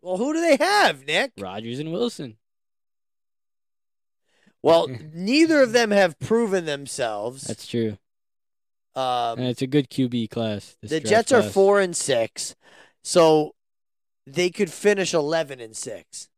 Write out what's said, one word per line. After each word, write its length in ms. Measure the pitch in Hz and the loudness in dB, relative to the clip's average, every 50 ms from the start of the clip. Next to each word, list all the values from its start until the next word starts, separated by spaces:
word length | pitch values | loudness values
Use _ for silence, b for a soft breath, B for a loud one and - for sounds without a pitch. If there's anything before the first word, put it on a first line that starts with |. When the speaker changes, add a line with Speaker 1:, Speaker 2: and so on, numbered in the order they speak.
Speaker 1:
Well, 160 | _ 180 185 185 | _ -6 -4 -2
who 160 | 226 285 311 | -2 -2 -2
do 80 | 320 | 0
they 160 | 339 339 294 254 | 2 2 2 4
have, 480 | 294 359 403 415 381 214 160 135 135 | 2 2 2 4 2 2 0 -2 -6
Nick? 260 | 143 151 180 254 277 _ - | -2 -2 -2 -2 -2 _ -12
Speaker 2:
Rodgers 400 | 101 92 92 104 110 117 120 131 | -12 -10 -10 -10 -10 -10 -8 -8
and 120 | 151 160 | -8 -8
Wilson. 460 | 165 175 - 240 - - 160 123 107 _ _ _ _ _ _ _ _ _ _ _ _ _ _ _ _ _ _ _ _ _ _ _ _ _ _ _ _ _ _ _ _ _ _ _ _ _ _ _ _ _ _ _ _ _ - | -6 -4 -4 -6 -6 -8 -14 -14 -16 _ _ _ _ _ _ _ _ _ _ _ _ _ _ _ _ _ _ _ _ _ _ _ _ _ _ _ _ _ _ _ _ _ _ _ _ _ _ _ _ _ _ _ _ _ 2
Speaker 1:
Well, 240 | 139 165 165 170 151 131 113 | 4 4 4 4 0 -6 -12
Speaker 2:
<laughs> 120 | - 156 156 | -14 -16 -12
Speaker 1:
neither 480 | 165 180 202 254 302 330 320 320 294 | -8 -4 0 4 4 4 4 6 4
of 100 | 269 233 220 | 4 4 4
them 180 | 240 233 214 | 2 2 4
have 280 | 208 202 196 180 147 _ | 4 4 4 2 0 _
proven 460 | - - 220 233 233 208 190 190 170 | -4 0 0 2 2 2 0 -2 -2
themselves. 760 | 156 147 139 143 131 - - 131 113 107 104 104 120 131 135 135 | -2 -6 -6 -6 -10 -6 -4 -4 -4 -4 -4 -6 -8 -8 -10 -10
Speaker 2:
That's 240 | 123 117 - - - | -10 -10 -10 -10 -6
true. 300 | - 120 113 110 104 - _ _ _ _ _ _ _ _ _ _ _ _ _ _ _ _ _ _ _ | -4 -2 -2 -2 -4 -8 _ _ _ _ _ _ _ _ _ _ _ _ _ _ _ _ _ _ _
Speaker 1:
Um, 440 | 131 131 127 123 120 120 117 117 113 | -6 -4 -2 -2 -2 -2 -4 -4 -4
Speaker 2:
And 80 | 127 127 | -4 -4
it's 140 | 120 - | -4 -4
a 60 | 135 131 | -6 0
good 220 | 131 151 139 - | 0 0 0 0
Q 180 | - - 135 123 | -2 -2 -2 -2
B 180 | 120 120 113 107 | -2 -4 -6 -4
class, 500 | - 120 113 110 107 101 - - - _ | -4 -6 -4 -4 -4 -6 -10 -14 -20 _
this 80 | - 107 | -10 -6
Speaker 1:
the 80 | 151 160 | -6 -4
Speaker 2:
draft 80 | - 220 | 0 2
Speaker 1:
Jets 200 | 208 220 226 - 277 | 2 2 4 4 2
are 80 | 240 | 2
Speaker 2:
class. 120 | 208 208 190 | 2 2 2
Speaker 1:
four 260 | 196 196 196 202 202 | 4 4 6 6 4
and 140 | 196 180 170 | 2 0 -4
six, 600 | - - - 135 117 113 107 _ - - - - _ b b b b b b b b _ | -6 -2 -2 0 0 0 -4 _ -12 -12 -12 -12 _ b b b b b b b b _
so 500 | - - 180 165 160 156 156 151 151 - _ _ _ _ _ _ _ _ _ _ _ _ _ _ | -2 4 4 6 6 6 4 2 0 -8 _ _ _ _ _ _ _ _ _ _ _ _ _ _
they 240 | - 139 165 180 180 | -10 -4 -2 -2 -2
could 220 | 170 - 208 165 | 0 -2 -4 -4
finish 420 | - - - 202 208 196 185 165 - | -4 0 2 2 2 2 0 -2 0
eleven 460 | 170 147 143 160 165 160 139 143 123 | -2 -2 0 -2 -2 -4 -4 -10 -16
and 160 | 117 110 110 | -16 -16 -14
six. 540 | - - 127 107 90 78 _ - - - _ _ | -12 -12 -12 -12 -14 -16 _ -20 -20 -20 _ _